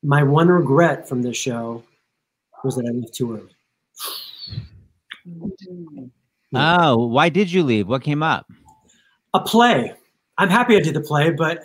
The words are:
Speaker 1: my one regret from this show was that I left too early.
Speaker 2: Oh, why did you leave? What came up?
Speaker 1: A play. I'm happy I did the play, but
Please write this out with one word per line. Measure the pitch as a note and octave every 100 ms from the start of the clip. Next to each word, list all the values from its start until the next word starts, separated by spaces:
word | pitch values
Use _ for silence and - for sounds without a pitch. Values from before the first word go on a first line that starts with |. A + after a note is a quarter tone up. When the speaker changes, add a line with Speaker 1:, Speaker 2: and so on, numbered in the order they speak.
Speaker 1:
my | D3 C#3+
one | C#3 D3 F3
regret | F3+ C#3 C#3 E3+ C3+ -
from | B2+
this | B2 A2+
show | - A#2 A#2 A#2 - _ _ _ _ _ _ -
was | C3+ B2+
that | A#2+
I |
left | A#2+ A#2 -
too | B2 G#2+
early. | G2 _ _ _ _ - - - - - - - - - _ _ _ - F3+ E3 G3 F#3+ F#3 F3+ E3 C#3+ B2+ - _ _ _
Speaker 2:
Oh, | B2+ D3+ F3 E3 A#2 A#2+
why | A#2+ E3+
did | D#3 G3
you | F#3
leave? | D3+ G#2+ F#2+
What | C3
came | D3 D3
up? | D#3+ A2 - - _ _ _ _ _ _ _
Speaker 1:
A | -
play. | - A3+ A#3+ D#3+ A2 - _ _ _ -
I'm | F#3
happy | E3 - G3+
I |
did | D#3+ D3+
the |
play, | - D3+ D#3
but | D3+ D#3+ E3